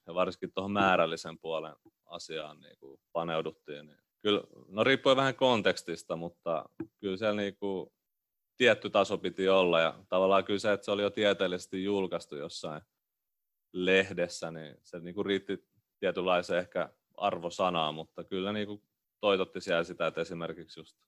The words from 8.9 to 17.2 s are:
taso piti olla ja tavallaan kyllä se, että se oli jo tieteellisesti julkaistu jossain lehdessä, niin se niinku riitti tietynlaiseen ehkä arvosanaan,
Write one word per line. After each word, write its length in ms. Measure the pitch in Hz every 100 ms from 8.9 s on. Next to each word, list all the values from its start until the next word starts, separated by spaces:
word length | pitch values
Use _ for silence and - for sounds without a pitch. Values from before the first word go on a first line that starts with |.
taso 280 | 104 98 95
piti 300 | 90 85 95
olla 320 | 95 90 85
ja 240 | 82 - -
tavallaan 360 | 92 95 98
kyllä 140 | 95 101
se, 140 | 107
että 120 | 98
se 60 | -
oli 120 | 101
jo 80 | 101
tieteellisesti 760 | 101 104 98 95 90 - 95
julkaistu 520 | 98 101 92 85 - 71
jossain 460 | 78 - 82 76 - _ _ _ _ _ _ _ _
lehdessä, 800 | 92 92 95 92 90 87 - 82
niin 260 | 80 78 -
se 160 | _ 87
niinku 240 | 87 95
riitti 460 | 95 98 - 95 - _ _ _
tietynlaiseen 600 | 95 90 90 90 90 87
ehkä 300 | 92 90 80 - _
arvosanaan, 800 | -